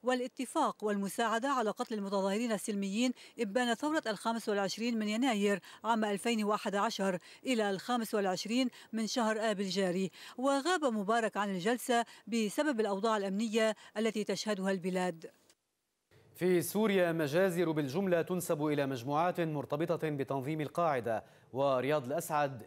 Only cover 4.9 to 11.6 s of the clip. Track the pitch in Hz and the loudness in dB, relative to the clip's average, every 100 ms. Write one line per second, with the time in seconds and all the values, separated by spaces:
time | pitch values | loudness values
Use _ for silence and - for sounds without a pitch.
4.9 | 226 208 214 269 214 202 196 - - 214 | -2 -2 0 2 2 2 2 -4 -8 0
5.9 | 226 214 202 233 226 208 208 220 196 214 | 2 2 0 0 0 0 0 0 0 0
6.9 | 208 196 180 - - - 247 202 196 - | 0 0 0 -6 -12 -2 0 0 -2 -2
7.9 | 247 226 220 196 180 196 240 254 - - | -2 0 0 0 -2 0 0 0 -4 -10
8.9 | 220 214 - 220 220 220 196 196 180 190 | -4 -2 0 0 2 0 0 -2 0 0
9.9 | 175 190 - - - 262 277 277 359 294 | 0 -2 -4 -18 -2 2 2 2 2 2
10.9 | 220 196 233 220 196 202 190 | 0 2 2 2 0 -2 0